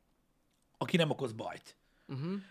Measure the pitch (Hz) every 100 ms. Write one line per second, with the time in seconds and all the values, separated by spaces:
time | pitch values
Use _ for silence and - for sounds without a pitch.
0 | _ _ _ _ _ _ _ - 147 175
1 | 156 127 131 113 92 82 - - _ _
2 | - 131 160 196 190